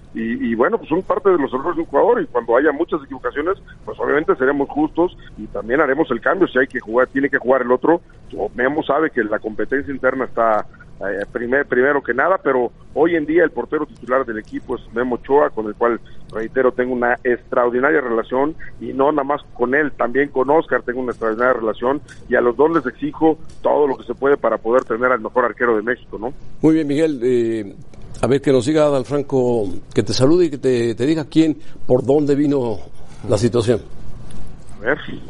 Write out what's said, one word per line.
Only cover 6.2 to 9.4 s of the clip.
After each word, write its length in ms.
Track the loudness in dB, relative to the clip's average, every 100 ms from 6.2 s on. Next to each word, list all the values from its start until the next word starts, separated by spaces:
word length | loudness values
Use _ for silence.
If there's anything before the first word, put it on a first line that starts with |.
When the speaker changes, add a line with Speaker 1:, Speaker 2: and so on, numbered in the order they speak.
Speaker 1:
cambio 260 | 0 2 2
si 120 | 2
hay 80 | 0
que 120 | -2
jugar, 260 | -2 0 2
tiene 220 | 0 0
que 80 | 0
jugar 240 | 2 2
el 100 | 2
otro. 300 | 2 2 2 -2 -20 -14 -8
O 140 | -6
Memo 280 | 0 0 0
sabe 280 | 0 0 0
que 140 | 0
la 140 | -2
competencia 540 | -2